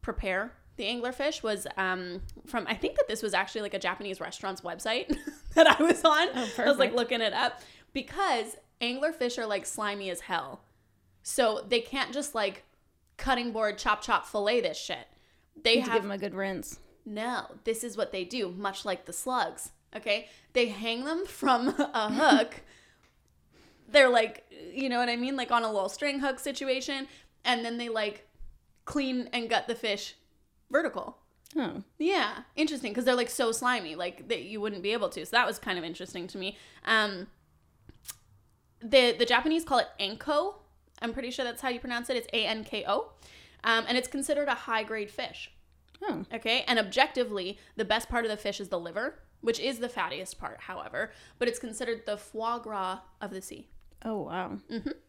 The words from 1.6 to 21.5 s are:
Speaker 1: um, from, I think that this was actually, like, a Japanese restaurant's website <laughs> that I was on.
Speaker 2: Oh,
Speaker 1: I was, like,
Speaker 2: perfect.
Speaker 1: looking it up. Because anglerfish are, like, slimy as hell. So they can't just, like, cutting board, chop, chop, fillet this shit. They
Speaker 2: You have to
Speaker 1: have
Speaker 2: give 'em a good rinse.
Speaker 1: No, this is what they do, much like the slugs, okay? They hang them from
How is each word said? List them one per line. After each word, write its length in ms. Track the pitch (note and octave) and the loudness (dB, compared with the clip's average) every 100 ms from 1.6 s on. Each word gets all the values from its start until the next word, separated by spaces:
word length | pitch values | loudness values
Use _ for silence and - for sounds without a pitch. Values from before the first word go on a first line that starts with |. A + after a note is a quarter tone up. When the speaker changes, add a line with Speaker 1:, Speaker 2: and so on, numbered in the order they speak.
| - - | -4 -2
Speaker 1:
um, 460 | F#3+ F#3 F3+ F3+ - - - | -2 -2 -4 -8 -10 -14 -6
from, 200 | A#3+ F3 | -4 -2
I 80 | |
think 220 | G#3 G#4+ - | -2 -2 2
that 100 | C#5 | 0
this 160 | A3+ | 0
was 120 | A3 | 0
actually, 260 | F3+ G3 A3+ | 0 0 -4
like, 140 | G#3 | -4
a 40 | G3 | -2
Japanese 440 | F3+ F#3+ G#3 F#3 | -2 -4 -6 -8
restaurant's 400 | E3 - G3 F#3 | -8 -6 -8 -6
website 520 | F3 E3+ A3 A#3 - D4 - - | -8 -6 -2 -2 -2 -4 -4 -12
<laughs> 180 | - | 0
that 120 | - D#4+ - | 8 10 10
I 40 | |
was 200 | D#4+ F4+ | 6 6
on. 260 | E4 D4+ F4 | 6 6 4
Speaker 2:
Oh, 40 | |
Speaker 1:
I 60 | B3+ | 0
was, 380 | A3+ - D#4+ C#4 | -4 2 4 6
like, 140 | B3+ | 4
Speaker 2:
perfect. 20 | A#3 | 2
Speaker 1:
looking 240 | A#3 A#3+ | 0 0
it 140 | A3 | 0
up. 260 | G#3+ B3 - - - - | 2 -2 -2 -18 -20 -10
Because 640 | C#4 C4 F4 G4 B3 A3 - _ _ | -8 -6 0 2 2 -2 -10 _ _
anglerfish 560 | A#3+ B3+ D4+ D#4+ B3 A#3+ | -4 0 -2 0 -2 -2
are, 80 | |
like, 220 | A3+ G3+ A3 | -2 -2 -4
slimy 420 | - G#3 G3+ G3 | -4 -4 -4 -6
as 120 | F3 | -8
hell. 420 | - E3+ C3+ - _ _ _ _ _ _ | -4 -4 -4 -12 _ _ _ _ _ _
So 400 | - - A#3 G#3+ G3 | -6 2 2 2 0
they 120 | A#3+ | 0
can't 300 | A#3 C#4 B3 | 0 -4 -2
just, 240 | C4 C#4+ | -2 -4
like, 300 | A3+ G3+ G3 _ _ _ _ _ - | -2 -2 -4 _ _ _ _ _ -6
cutting 340 | - B3+ A#3+ | 0 0 0
board, 240 | A3 G#3+ G#3 | 0 0 0
chop, 240 | A#3+ G#3 | 0 0
chop, 260 | A3+ G3+ - | 2 0 2
fillet 360 | G#3+ G3+ A#3+ | 0 2 2
this 160 | F3+ D3+ | 2 -4
shit. 280 | - C#3+ - _ _ _ _ - | -8 -10 -10 _ _ _ _ 0
They 120 | A3+ | 4
Speaker 2:
You 60 | A#3 | 6
have 60 | B3+ | 6
to 40 | |
Speaker 1:
have 100 | A3+ | 0
Speaker 2:
give 80 | G3+ | 0
'em 60 | G3+ | -4
a 20 | |
good 160 | G3 | -4
rinse. 440 | F#3 G3 F#3 - - - _ | -4 -4 -4 -8 -14 -20 _
Speaker 1:
No, 440 | - G#3 A#3 B3 - - | -10 -6 -4 -4 -6 -8
this 200 | - A3 | -4 -4
is 140 | B3 G3+ | -4 -2
what 120 | F#3+ | -2
they 140 | F#3+ | -2
do, 240 | F3 B3+ F#3+ | -4 -4 -4
much 380 | F3+ G3+ F#3+ G#3+ | -2 -6 -4 -4
like 180 | F#3 | -4
the 80 | - | -6
slugs, 600 | E3+ B3+ B3+ G3 - - - _ | -8 -2 0 -2 -4 -14 -16 _
okay? 320 | G#3+ A3 G#3 A3+ - _ | -8 0 0 -2 -20 _
They 140 | B3 A#3+ | 2 2
hang 360 | G3 A3+ A3+ | 0 -4 -2
them 220 | C4+ E4 F#4+ | -2 -2 -4
from 420 | - C#4+ | -2 4